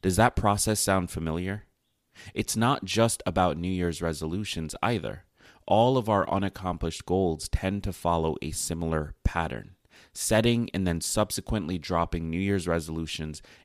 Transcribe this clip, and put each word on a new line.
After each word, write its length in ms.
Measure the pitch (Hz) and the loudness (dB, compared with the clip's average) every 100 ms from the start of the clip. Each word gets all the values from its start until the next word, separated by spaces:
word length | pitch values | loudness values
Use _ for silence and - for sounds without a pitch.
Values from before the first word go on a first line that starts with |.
Does 160 | 95 90 | 2 4
that 180 | 120 | 4
process 460 | - 107 104 - 107 | 4 2 2 2 0
sound 280 | - 95 90 | 2 2 0
familiar? 540 | - 80 82 90 104 - _ _ _ _ - - | -4 -4 -4 -4 -8 -12 _ _ _ _ -20 -10
It's 240 | - 110 110 | -6 -4 0
not 260 | 117 139 | 2 0
just 400 | 95 113 113 - | 0 2 2 2
about 320 | - 90 90 76 | -2 2 2 2
New 140 | 90 | -2
Year's 300 | 92 87 80 | 0 -2 0
resolutions 760 | 85 78 80 92 101 85 80 - | -4 -2 -4 -4 -6 -6 -6 -2
either. 400 | 110 113 - - _ _ - - | -2 -2 -4 -10 _ _ -20 -18
All 320 | - 104 123 131 | 2 4 6 4
of 120 | 107 | 4
our 200 | 101 - | 2 4
unaccomplished 760 | 98 95 - 92 87 82 - | 2 0 -2 -6 -2 -4 -4
goals 420 | - 90 92 78 - | 0 2 2 0 -2
tend 380 | - 95 101 | -2 0 -2
to 80 | 98 | -4
follow 420 | - 85 85 80 - | -2 0 2 2 -2
a 100 | 76 | -6
similar 640 | 80 - 85 82 78 78 - | -6 -4 -2 0 -2 -2 -2
pattern. 520 | - 85 80 60 50 - _ - - | -2 0 -4 -6 -12 -20 _ -20 -18
Setting 560 | - - 110 117 120 117 | -8 2 4 4 2 0
and 120 | 95 | 0
then 160 | 92 82 | 0 0
subsequently 760 | - - 107 - - 110 78 90 | 0 0 0 -2 -2 -2 -2 -6
dropping 520 | 76 85 85 87 82 | 0 0 0 -2 -2
New 100 | 85 | -2
Year's 280 | 98 101 85 | 0 0 2
resolutions 760 | 85 78 80 80 - 78 76 - - | 0 -2 -6 -6 -6 -8 -10 -16 -20